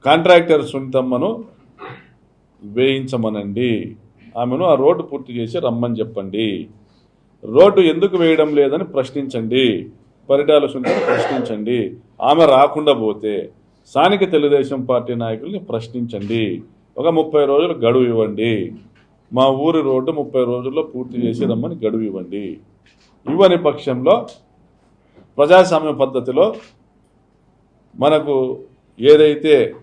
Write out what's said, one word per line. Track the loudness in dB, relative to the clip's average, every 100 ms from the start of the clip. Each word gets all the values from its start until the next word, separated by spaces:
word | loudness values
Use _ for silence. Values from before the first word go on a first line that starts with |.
| 2
కాంట్రాక్టర్ | 2 6 6 6 0 0
సునీతమ్మను | -10 -4 -2 -2 -2 -4 -6 -12 _ _ _ -20 -20 _ _ _ _ _ _
వేయించమనండి, | -10 -2 0 0 -4 -4 -4 -4 -6 -4 -2 -2 -6 -16 _ _ -16 -6
ఆమెను | -4 -2 2
ఆ | 4
రోడ్డు | 4 2
పూర్తి | -4 -10 -10 -8
చేసి | -6 -4
రమ్మని | -4 -2 -4 -4
చెప్పండి. | -6 -8 -8 -4 -4 -6 -10 -18 _ _ _ _ _ _
రోడ్డు | -2 6 6 6
ఎందుకు | 2 2 0 2
వేయడం | 2 4 2 4
లేదని | 2 0
ప్రశ్నించండి, | -4 -4 -4 -6 -8 -6 -2 0 2 0 -8 -20 _ _ _
పరిటాల | 0 4 2 2
సునీతను | -4 -4 -2 0
ప్రశ్నించండి. | -2 -2 -4 -6 -6 -4 -4 -4 -10 _ _
ఆమె | 0 4 4
రాకుండా | 6 4 2 0
పోతే | 0 0 -4 -6 -6 -8 _ _ _ _
స్థానిక | 0 0 2 0
తెలుగుదేశం | 0 2 0 0 -6 -2
పార్టీ | -2 -2 -6
నాయకుల్ని | -6 -8 -10 -12
ప్రశ్నించండి. | -8 -10 -8 -10 -10 -8 -6 -4 -4 -6 -14 _ _ -4
ఒక | 0
ముప్పై | 0 0 0 2
రోజులు | 2 0
గడువు | 0 0 2
ఇవ్వండి, | 2 0 -2 -2 -4 -4 -6 -12 -20 _ _ _ _
మా | 0 2
ఊరి | 2 0 0
రోడ్డు | 0 -2 -2
ముప్పై | -6 -4 -2 -2
రోజుల్లో | -2 -4 -6
పూర్తి | -6 -10 -10 -6 -4
చేసి | -4 -4
రమ్మని | -4 -6 -6 -4
గడువు | -4
ఇవ్వండి. | -6 -8 -10 -10 -10 -14 _ _ _ _ _ _ -8
ఇవ్వని | 4 4 4
పక్షంలో | 0 -2 -6 -2 2 0 0 -18 _ _ _ _ _ _ _ _ _ -2
ప్రజాస్వామ్య | 6 6 6 2 -2 -2 -2
పద్ధతిలో | -2 -4 0 0 0 -16 _ _ _ _ _ _ _ _ _ _ _ _ -4
మనకు | 0 0 0 -2 -2 -6 -14 _ _ _
ఏదైతే | 6 8 8 4 2 4 2 -4